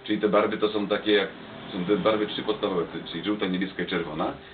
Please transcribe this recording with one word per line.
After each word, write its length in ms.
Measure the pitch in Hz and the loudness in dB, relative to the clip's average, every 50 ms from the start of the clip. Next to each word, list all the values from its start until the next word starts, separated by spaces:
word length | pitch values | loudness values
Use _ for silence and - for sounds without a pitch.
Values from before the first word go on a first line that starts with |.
| - | -2
Czyli 160 | - 107 92 | -2 -2 2
te 80 | 110 101 | 2 4
barwy 300 | 95 104 110 107 107 92 | 4 4 4 2 2 2
to 100 | 107 104 | 0 2
są 180 | - 107 101 | 2 0 0
takie 260 | 92 104 104 - 107 | 0 0 0 4 4
jak, 160 | 104 101 98 92 - - - - - - - - | 4 4 4 0 -6 -12 -14 -14 -14 -14 -12 -8
są 120 | - 95 87 | -6 -4 2
te 120 | 90 104 | 2 2
barwy 300 | 95 87 113 110 104 104 | 4 4 2 4 4 0
trzy 160 | 98 - - | -2 -2 -4
podstawowe, 400 | 101 104 104 - - 101 95 87 | -2 -2 0 0 0 0 2 0
te-, 260 | 85 - - - - - | 0 -2 -6 -10 -8 -8
czyli 120 | - 85 82 | -8 -4 -2
żółta, 220 | 104 107 101 101 | -2 0 0 0
niebieska 360 | 95 90 90 95 90 - - | 0 0 0 -2 -2 -2 -4
i 40 | 90 | -4
czerwona, 460 | - 98 85 82 76 76 78 95 - - - - - | -2 0 -2 -2 -2 -2 -2 -2 -2 -4 -8 -14 -18